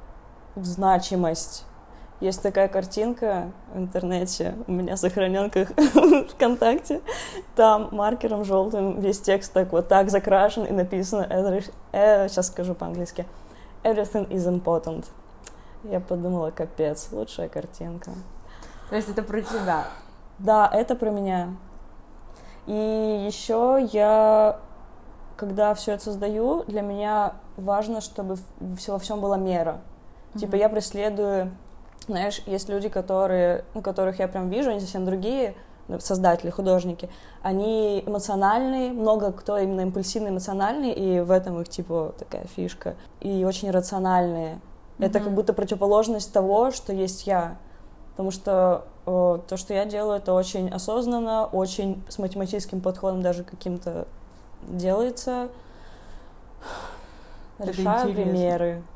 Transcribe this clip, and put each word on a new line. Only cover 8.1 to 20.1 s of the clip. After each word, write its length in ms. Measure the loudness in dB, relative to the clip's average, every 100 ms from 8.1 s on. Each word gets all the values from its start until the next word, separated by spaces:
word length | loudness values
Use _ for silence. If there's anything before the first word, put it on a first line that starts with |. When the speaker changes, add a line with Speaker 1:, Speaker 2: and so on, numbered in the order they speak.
| 0 -2 -2 2
Speaker 1:
жёлтым 520 | 2 2 0 0 0
весь 200 | 0 0
текст 320 | 2 2 2
так 180 | 0 2
вот 160 | 2 6
так 200 | 6 6
закрашен 560 | 4 6 6 6 2
и 80 | 0
написано 540 | 0 0 -2 -2 -2 0
«Every-», 400 | 0 2 0 -4 -12 -6
э, 360 | 4 6 6 4
щас 160 | 0 -2
скажу 280 | -2 -4
по-английски, 520 | -4 -6 -6 -6 -8 -10 -12 -18 -18 -18 -4
«Everything 440 | 0 2 0 -2 -2
is 160 | 0 0
important». 560 | 0 2 0 0 -8 -10 -16 -20 -18 -18 -18 -20 -16
Я 180 | -6 -6
подумала, 500 | -2 -4 -2 -2 -2
капец, 580 | -4 -6 -2 -2 -2 -6
лучшая 380 | -8 -8 -6 -6
картинка. 600 | -8 -10 -12 -12 -10 -12 -12 -14 -14 -16 -16 -16 -16 -6
Speaker 2:
То 80 | -4
есть 140 | -2
это 120 | -4
про 200 | -2 -4
тебя? 420 | -4 -2 0 0 -2 -10 -18